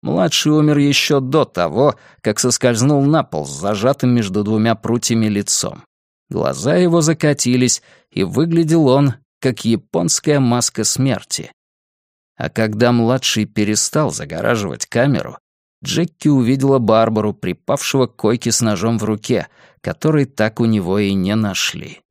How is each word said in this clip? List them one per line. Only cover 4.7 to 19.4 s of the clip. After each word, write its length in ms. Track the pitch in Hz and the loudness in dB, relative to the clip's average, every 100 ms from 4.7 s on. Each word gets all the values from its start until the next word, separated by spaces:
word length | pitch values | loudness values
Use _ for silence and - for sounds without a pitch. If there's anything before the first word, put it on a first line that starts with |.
| 113 | -2
прутьями 520 | - 117 - 117 110 | -2 -2 0 0 0
лицом. 560 | 101 101 - - - - _ _ _ _ | -2 -2 -4 -4 -10 -20 _ _ _ _
Глаза 460 | - 71 67 104 175 | -4 -2 -2 -2 2
его 260 | 180 170 | 2 2
закатились, 800 | 156 160 151 139 123 123 123 - _ _ _ | 0 0 0 0 0 0 0 -2 _ _ _
и 140 | - | -6
выглядел 640 | 92 113 170 165 160 165 143 | -2 0 0 2 2 4 4
он, 280 | 131 143 117 _ _ | 4 2 -2 _ _
как 240 | 135 117 113 | -4 -2 -2
японская 760 | 113 _ - 165 - - 147 | -2 _ -4 -2 -2 0 2
маска 460 | 127 123 - - 110 | 2 0 -2 -4 -4
смерти. 680 | - 135 98 - - - _ _ _ _ _ _ _ _ _ | 0 -2 -2 -6 -10 -10 _ _ _ _ _ _ _ _ _
А 120 | - | -8
когда 440 | - 110 107 123 | -2 -2 2 2
младший 520 | 120 117 131 - - 107 | 4 2 0 -2 -2 -2
перестал 680 | - 104 107 - - 147 | -2 0 0 -2 -2 -2
загораживать 760 | 80 73 78 113 117 101 62 - | -4 -10 -4 -2 -2 -4 -8 -4
камеру, 520 | 117 135 117 - - _ _ _ _ | 0 2 0 -4 -14 _ _ _ _
Джеки 460 | - - 170 _ 151 | -6 -4 -4 _ 2
увидела 500 | 143 117 135 135 135 | 2 2 2 4 2
Барбару, 540 | 107 110 113 110 107 | 4 4 4 2 -2
припавшего 760 | - 92 90 - 139 - 135 123 | -4 -6 -8 -4 -4 -2 0 -2
к 80 | _ | _
койке 360 | 110 120 117 | 0 0 -2
с 100 | 110 | 0
ножом 360 | 113 101 110 117 | 0 0 -2 -2
в 60 | |
руке, 460 | 107 104 - 113 | -2 -4 -2 -4